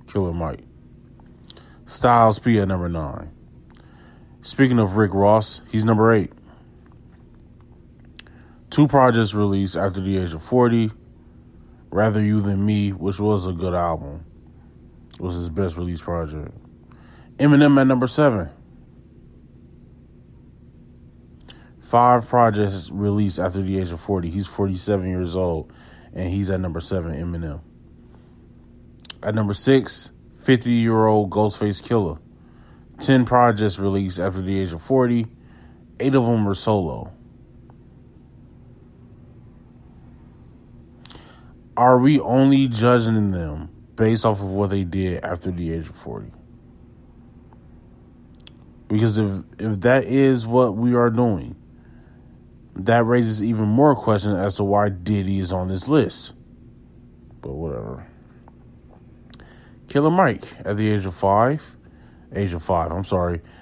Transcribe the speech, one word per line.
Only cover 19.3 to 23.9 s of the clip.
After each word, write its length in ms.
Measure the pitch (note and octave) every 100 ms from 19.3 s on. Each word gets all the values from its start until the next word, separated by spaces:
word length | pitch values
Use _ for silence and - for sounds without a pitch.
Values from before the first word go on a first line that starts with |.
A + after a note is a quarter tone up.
| - - - - - - - - - - - - - - - - - - - - - - - - -
Five 480 | - A#2+ B2 B2 A2+
projects 600 | B2 A2+ G#2 G#2 G2 D#2
released 480 | F#2 G#2 G#2 G2+ F2
after 200 | F#2 F#2+
the 200 | F#2+ F#2+
age 100 | F2+